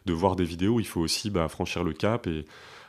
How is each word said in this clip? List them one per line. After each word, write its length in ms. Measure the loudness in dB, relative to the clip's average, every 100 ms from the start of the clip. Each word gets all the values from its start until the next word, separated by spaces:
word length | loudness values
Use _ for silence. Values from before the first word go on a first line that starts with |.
| -2
de 60 |
voir 240 | 2 4 4
des 80 |
vidéos, 360 | 0 0 2 2
il 60 | 0
faut 140 | 0
aussi, 300 | 0 0 -2
bah, 180 | 0 0
franchir 360 | -2 -4 -2
le 80 | -2
cap 340 | 0 0 0 -2
et, 200 | -6 -8 -16 -20 -20